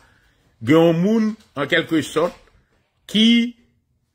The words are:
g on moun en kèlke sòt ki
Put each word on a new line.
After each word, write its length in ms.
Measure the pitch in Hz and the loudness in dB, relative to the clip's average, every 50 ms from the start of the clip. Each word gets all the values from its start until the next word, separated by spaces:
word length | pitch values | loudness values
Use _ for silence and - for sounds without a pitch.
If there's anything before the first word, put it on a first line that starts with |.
| _ _ _ _ _ _ _ _ _ _ _ - | _ _ _ _ _ _ _ _ _ _ _ -8
g 140 | 113 113 156 | 0 2 4
on 200 | 165 165 170 165 | 4 4 4 2
moun 340 | 165 180 208 226 226 214 214 220 - _ _ - | 0 0 0 0 0 -2 -2 -6 -8 _ _ -10
en 140 | 135 143 139 | -8 -6 -2
kèlke 320 | 175 160 147 - 165 156 131 | -2 -2 -2 -2 -2 -4 -4
sòt 300 | - - 156 170 170 - - _ _ _ _ _ _ _ _ _ _ _ _ _ - | -4 -4 -4 -4 -4 -6 -10 _ _ _ _ _ _ _ _ _ _ _ _ _ -4
ki 180 | - 208 220 233 233 233 233 240 - _ _ _ _ _ _ _ _ _ _ _ | 0 2 2 4 2 2 0 -4 -8 _ _ _ _ _ _ _ _ _ _ _